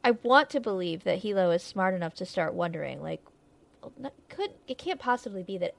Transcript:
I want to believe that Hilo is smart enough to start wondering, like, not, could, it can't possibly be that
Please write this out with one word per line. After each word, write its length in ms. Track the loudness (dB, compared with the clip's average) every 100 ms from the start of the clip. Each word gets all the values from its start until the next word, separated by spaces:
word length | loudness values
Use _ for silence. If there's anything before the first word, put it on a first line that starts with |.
I 80 | 2
want 380 | 2 6 6 6
to 80 | 0
believe 440 | -2 -2 -2 -2
that 160 | 0 0
Hilo 300 | 0 2 4
is 120 | 4
smart 300 | 0 0 0
enough 200 | 2 -2 -6
to 100 | -6
start 280 | -2 -2
wondering, 480 | 0 -2 -2 -8 -8
like, 200 | -8 -8 -12 _ _ _ _ _ -20 -12
not, 160 | -12 -12 -16
could, 220 | -6 -6 -6 -12
it 100 | -8
can't 220 | -6 -4
possibly 440 | 0 0 -2 -8
be 140 | -8 -4
that 160 | -4